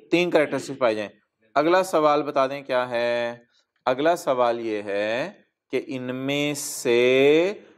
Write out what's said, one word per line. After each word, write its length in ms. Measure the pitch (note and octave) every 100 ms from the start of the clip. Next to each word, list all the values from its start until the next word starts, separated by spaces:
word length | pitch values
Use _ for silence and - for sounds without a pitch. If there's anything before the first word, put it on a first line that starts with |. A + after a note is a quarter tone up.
| -
तीन 200 | E3+ F3
कैरेक्टरिस्टिक्स 480 | D#3+ C#3 C#3 B2 C3+
पाई 160 | B2 A2
जाएं। 140 | G2+ - _ _ _ C#3
अगला 260 | D#3 F3+ F#3
सवाल 380 | E3 D3+ D3
बता 220 | C#3+ C#3 C3+
दें 160 | C#3
क्या 200 | C3+ B2+ B2
है? 640 | A#2+ A#2+ A#2+ A#2 A#2+ _ _ _ _ -
अगला 300 | C3 D#3 E3+
सवाल 420 | D#3+ B2+ A#2+ A#2+
ये 220 | A2+ G#2+
है 560 | G2+ G2+ G#2+ A#2 E3+ - _ _ _
कि 40 | C3
इनमें 760 | - C3 B2+ B2+ C3+ C#3+ D3 C#3+
से 1120 | - - C3 A#2+ B2 C3 C#3 D#3 F3+ G#3 -